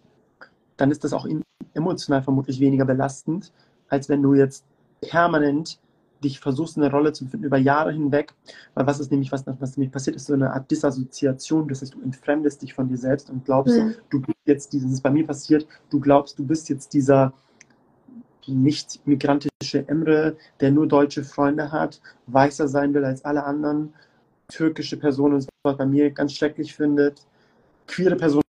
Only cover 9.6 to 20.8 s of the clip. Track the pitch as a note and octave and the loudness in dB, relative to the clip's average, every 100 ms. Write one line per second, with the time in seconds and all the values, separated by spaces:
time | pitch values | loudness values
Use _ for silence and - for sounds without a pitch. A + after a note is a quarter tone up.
9.6 | C3 C3 C3 C3+ C3 - - C#3+ C3 C3+ | -8 -4 -6 -4 -8 -8 -2 0 0 -4
10.6 | C3+ D#3 D3 C3 B2+ - C#3 C3 - D#3+ | -4 -2 -2 -2 -8 -4 -4 -4 -2 -2
11.6 | D3+ C3+ C3 - C3 B2+ - D3 D3 C#3+ | -2 -6 -10 -10 -10 -8 -4 0 -2 -4
12.6 | C3 - B2+ B2+ C3 C#3 - C3 - C3 | -12 -6 -4 -4 -2 -4 -4 -10 -2 0
13.6 | C#3 A#3+ A3 A3+ - C#3+ C3 - - C#3 | 4 4 2 -4 -6 -6 -4 -4 0 0
14.6 | - D3 C3 C3+ C3+ C#3+ D#3 C#3 - D3+ | 0 -4 -2 -2 2 2 0 -4 2 0
15.6 | D3+ - - C#3+ C3+ C#3+ C#3+ - C#3 D#3+ | 0 -14 -6 -2 4 4 2 -8 -4 -4
16.6 | - C3+ - D3 C3+ C3+ C3+ - _ _ | -4 -8 -4 0 4 6 4 0 _ _
17.6 | _ _ _ _ _ - - _ - C3 | _ _ _ _ _ -20 -20 _ -6 2
18.6 | C3+ D3 - - - C#3 C#3 C#3+ D3 - | 2 2 -6 -8 0 0 2 0 -2 -8
19.6 | - C#3+ C3+ D3+ D#3 D#3 D#3 D#3 _ - | -4 -4 -2 -2 2 2 2 -4 _ -2
20.6 | C3+ C#3+ | 2 4